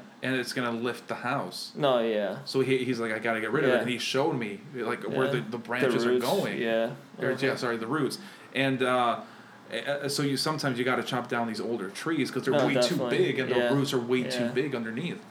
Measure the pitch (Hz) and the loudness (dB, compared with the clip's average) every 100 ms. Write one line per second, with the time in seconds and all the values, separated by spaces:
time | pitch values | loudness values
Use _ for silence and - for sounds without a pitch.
0 | - - 123 131 120 135 120 117 120 117 | -12 -6 -2 -2 -2 -2 -2 0 -2 -4
1 | - - 120 139 92 - - - 139 123 | -8 -6 -2 -2 -4 -8 -10 0 4 4
2 | 117 104 101 120 - 131 127 131 123 117 | 4 2 0 -4 -2 0 4 2 2 0
3 | 113 110 117 113 110 135 127 123 117 117 | -2 0 0 0 0 2 4 4 2 -2
4 | - 131 156 135 107 101 - 127 113 117 | 0 2 2 0 -4 -8 -10 -6 -4 -4
5 | 101 143 135 127 107 117 110 120 131 117 | -2 0 2 0 -2 -8 -4 0 2 2
6 | 120 127 123 196 123 98 113 113 117 139 | 2 2 2 2 0 0 0 2 0 -4
7 | - - 123 120 135 113 123 113 113 156 | -14 -6 -4 0 0 0 -2 -2 -2 0
8 | 123 - - - - 127 135 127 127 127 | 0 -2 -10 -18 -6 0 2 2 2 4
9 | 120 107 - - - - - 113 127 143 | 2 0 -6 -18 -20 -20 -10 -6 -4 -4
10 | 143 147 143 131 156 151 143 120 127 120 | -2 0 2 2 0 -2 -2 0 0 0
11 | 113 127 117 120 117 110 101 117 92 - | 0 -4 -2 -2 -2 -2 -2 -4 -4 -6
12 | 160 160 123 131 131 143 127 131 123 139 | -2 0 0 0 2 4 4 4 2 2
13 | 123 151 175 131 123 123 120 139 135 131 | 2 2 2 2 0 2 4 4 2 0
14 | 117 127 127 123 120 123 143 123 113 113 | 2 0 0 0 0 0 0 -2 -4 -4
15 | 170 95 - | -6 -6 -4